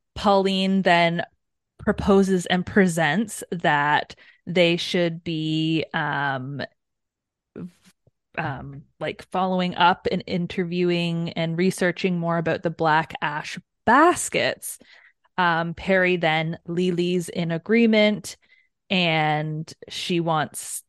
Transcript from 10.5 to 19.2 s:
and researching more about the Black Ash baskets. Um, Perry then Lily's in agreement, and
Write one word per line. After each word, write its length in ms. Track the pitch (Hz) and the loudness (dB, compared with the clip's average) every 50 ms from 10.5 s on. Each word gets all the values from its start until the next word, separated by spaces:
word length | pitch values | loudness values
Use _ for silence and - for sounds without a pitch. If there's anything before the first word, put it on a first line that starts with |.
| - - 185 170 175 180 180 175 175 170 170 170 165 165 170 165 - | -4 -6 -4 -4 -2 -2 0 0 0 0 -2 -2 -2 -4 -4 -4 -4
and 240 | 170 165 165 165 165 | -4 -4 -4 -2 0
researching 640 | 185 185 - - 190 175 170 - - 185 180 170 | 0 0 0 2 0 0 0 0 -2 -2 0 0
more 180 | 170 170 170 170 | 0 0 -2 0
about 260 | 165 165 147 - - | 0 0 -2 -2 -2
the 60 | 170 | -4
Black 440 | 160 - 165 160 151 160 160 - - - | -4 0 2 4 4 2 2 0 -6 -6
Ash 360 | 165 151 147 156 - - - 190 - _ _ _ _ | -6 -6 -6 -6 -10 -10 -12 -14 -16 _ _ _ _
baskets. 920 | 220 233 277 320 359 330 - - - - - 117 127 - - - - - - - _ - - _ _ _ _ _ _ _ - | 4 6 6 6 6 4 2 -2 -4 -2 0 0 0 -2 -4 -10 -14 -14 -14 -18 _ -20 -20 _ _ _ _ _ _ _ 0
Um, 360 | 180 170 165 165 170 170 165 | 2 2 2 2 -2 -4 -6
Perry 440 | - - - 190 185 185 180 180 175 | -6 -2 2 2 4 4 2 2 2
then 420 | 170 160 156 160 160 160 170 - - | 2 0 0 0 -2 -2 -6 -8 -8
Lily's 640 | - 170 175 180 180 175 170 175 180 180 180 170 - | -6 -4 0 0 0 0 0 0 0 0 -2 -2 -4
in 220 | - 180 170 165 | -6 -6 -4 -4
agreement, 840 | 165 160 - - 220 233 233 220 220 214 214 208 208 165 - - - - _ _ _ _ _ _ _ _ _ _ | -4 -4 0 2 4 4 6 6 6 4 4 4 2 -2 -6 -12 -16 -16 _ _ _ _ _ _ _ _ _ _
and 800 | 196 185 175 165 160 160 | -2 0 0 0 0 0